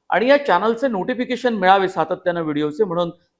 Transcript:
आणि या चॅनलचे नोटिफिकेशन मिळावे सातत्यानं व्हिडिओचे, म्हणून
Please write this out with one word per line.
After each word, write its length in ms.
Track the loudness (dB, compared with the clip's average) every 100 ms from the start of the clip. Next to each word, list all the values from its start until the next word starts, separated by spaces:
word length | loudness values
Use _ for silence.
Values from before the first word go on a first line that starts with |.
| -2
आणि 180 | 0 4
या 180 | 2 4
चॅनलचे 420 | 2 2 0 -2
नोटिफिकेशन 680 | -2 -4 -4 -4 -2 -2
मिळावे 340 | 0 4 4 2
सातत्यानं 540 | -2 -4 -2 -2 -2
व्हिडिओचे, 420 | -4 -2 -2 -2
म्हणून 260 | -2 0 -4 -6 _ _